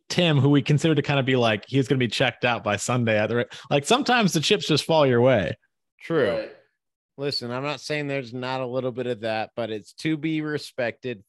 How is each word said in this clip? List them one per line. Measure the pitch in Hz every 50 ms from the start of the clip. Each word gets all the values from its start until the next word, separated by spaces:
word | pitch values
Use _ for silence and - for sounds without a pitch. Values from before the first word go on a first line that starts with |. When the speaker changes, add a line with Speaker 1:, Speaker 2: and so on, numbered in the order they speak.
| _ -
Speaker 1:
Tim, | - - 180 165 151 139
who | 127 143
we | 147 143
considered | - - 151 139 - 165 156
to | 143
kind | 139 - 147 139
of | 127
be | 123 131
like, | 127 117 113 107 98 - -
he's | 131 139 131 -
gonna | 143 127
be | 123 110
checked | - - 139 123 - - -
out | 123 120 107 95
by | 104 104 98
Sunday | - - 123 123 117 113 110 104
at | 107 104
the | 117
ra-, | 120 - - - - - -
like, | 143 143 143
sometimes | - 233 269 - - 247 240 220 170
the | - 170
chips | 139 - 214 190 147
just | - 156 143 -
fall | - 165 156 143
your | 135 123 117
way. | 120 131 127 104 85 69 - _ _ _ _ _ _ _ _ _
Speaker 2:
True. | - - 165 156 120 101
Speaker 3:
Right. | - 110 107 - - - _ _ _ _ _ _ _ _ _ _ _ -
Speaker 2:
Listen, | 139 143 123 - 123 120
I'm | 120 127 139
not | 147 147 123
saying | - - 151 151 147 139
there's | 139 139 127 113 117
not | 127 123 127 131 131
a | 131
little | 120 123 131 123 131 113
bit | 123 123
of | 123 123 104
that, | 113 113 110 110 107 - -
but | - 117 107
it's | 110 107 101 - -
to | - - 160 160
be | 147 143 160 160 156
respected. | 151 151 151 143 - - - - 123 113 - _ - 127 120 98 -